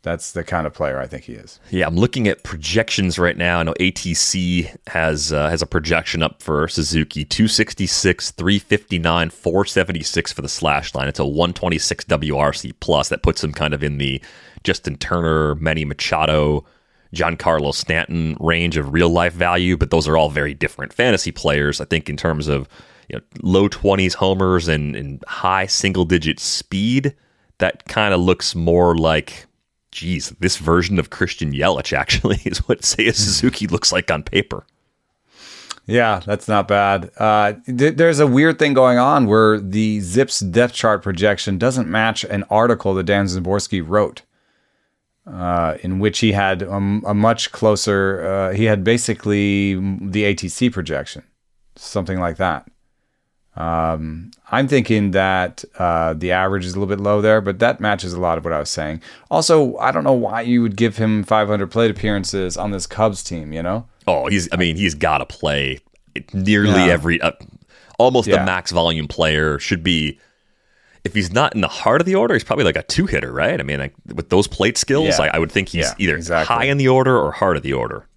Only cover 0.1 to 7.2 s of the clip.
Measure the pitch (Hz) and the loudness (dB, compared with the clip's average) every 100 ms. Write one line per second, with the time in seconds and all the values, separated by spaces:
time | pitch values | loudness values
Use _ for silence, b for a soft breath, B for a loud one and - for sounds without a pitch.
0.1 | 82 - 87 80 87 78 - 76 65 65 | -8 -6 -8 -4 -4 -4 -4 -4 -4 -8
1.1 | 69 - 57 - - - 92 80 85 120 | -12 -16 -20 -20 -20 -6 -2 0 2 0
2.1 | 131 107 - - 82 76 98 113 - 92 | 0 -2 -2 -8 -10 -2 0 0 0 -2
3.1 | 85 87 82 87 87 82 82 92 - 92 | 0 -2 0 0 0 -2 0 -2 -2 -4
4.1 | 82 - 95 90 90 80 - - 85 80 | -2 -2 0 0 0 -2 -10 -6 -2 0
5.1 | 76 73 76 76 82 80 87 78 82 - | -2 -2 -2 0 -2 -2 -4 0 -2 -2
6.1 | 85 78 - - 76 80 - 71 80 76 | -2 -2 -4 -4 -2 -2 -2 -2 -2 -2
7.1 | 76 | -6